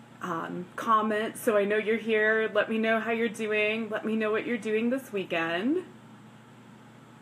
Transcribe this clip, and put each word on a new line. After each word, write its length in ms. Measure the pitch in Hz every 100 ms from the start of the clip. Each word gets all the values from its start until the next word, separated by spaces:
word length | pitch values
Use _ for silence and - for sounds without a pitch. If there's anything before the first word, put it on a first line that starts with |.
| - -
um, 460 | 180 165 170 175 180 -
comment 600 | 233 220 220 214 220 -
so 180 | - 208
I 80 |
know 140 | 202 214
you're 180 | 202 220
here. 540 | 208 214 214 220 220
Let 160 | 202 -
me 80 | 220
know 240 | 226 226
how 120 | 220
you're 180 | 226 233
doing. 580 | - 220 214 208 220 220
Let 160 | 214
me 120 | 214 220
know 140 | 214
what 140 | 214
you're 140 | - 240
doing 320 | 214 214 240
this 240 | 262 -
weekend. 640 | 202 175 170 165 170 233 349 - - - - - - - - - - - - - -